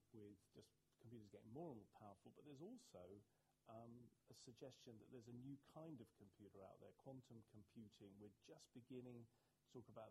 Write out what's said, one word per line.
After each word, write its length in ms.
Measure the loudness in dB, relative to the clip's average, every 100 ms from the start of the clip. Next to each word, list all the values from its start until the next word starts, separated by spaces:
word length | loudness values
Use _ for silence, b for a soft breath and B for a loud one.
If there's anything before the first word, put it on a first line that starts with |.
| -4 0
with 200 | 0 -2 -6 -6
just 160 | -6 -10 -20 -8
computers 280 | -2 0 0
getting 200 | -2 2 6
more 160 | 6 6
and 40 |
more 140 | 2 -2
powerful, 320 | -2 -2 -6 -6
but 80 | -2
there's 160 | 0
also, 400 | 2 0 -2 -2 0 -2 -4 B B -10 -2
um, 240 | 0 2 -2 -6 -10 -8
a 40 | -4 -4
suggestion 480 | 2 2 2 -2 -2
that 160 | -2
there's 160 | -2 2
a 80 | 2
new 160 | 4 2 0 0
kind 240 | 2 2
of 80 | 0 -6
computer 480 | -8 -4 -4 0
out 160 | -2 -2
there, 160 | -6 -2
quantum 400 | 0 0 0 -4 -4
computing. 640 | -6 -4 -4 -4 -2 -4 -2
We're 160 | -4 -4 -8
just 160 | -6 -4
beginning 560 | -2 2 4 4 2 -2
to 380 | -8 -20 -20 -2 0
talk 80 | 0
about 160 | 2 2